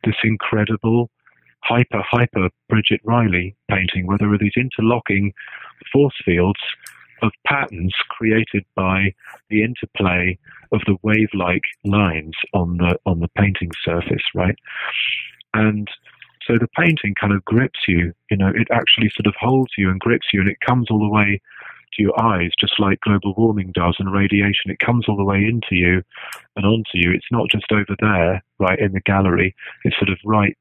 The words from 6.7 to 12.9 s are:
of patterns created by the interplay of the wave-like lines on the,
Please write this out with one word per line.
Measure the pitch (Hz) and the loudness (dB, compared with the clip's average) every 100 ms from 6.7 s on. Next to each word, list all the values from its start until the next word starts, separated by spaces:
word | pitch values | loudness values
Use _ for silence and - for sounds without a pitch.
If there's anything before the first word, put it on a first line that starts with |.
| - - - - - | -10 -16 -20 -20 -4
of | 107 - - | -4 -4 -4
patterns | 143 - 92 92 - - | -2 -2 -2 -4 -2 -6
created | - 113 110 110 107 - - | -2 2 2 2 -4 -4 -2
by | 92 92 98 - - - _ | 0 2 0 -2 -20 -20 _
the | 107 | 0
interplay | 113 120 104 - 95 90 90 90 - - _ | 0 -4 -10 -2 0 2 -2 -4 -12 -20 _
of | 107 - | -2 0
the | 98 | 0
wave-like | 107 107 107 98 90 90 - - 101 | 2 2 2 0 -2 -2 -4 -8 0
lines | 104 98 80 78 80 - | 2 2 0 -8 -10 -4
on | 98 87 87 | -2 -2 0
the, | 87 | 0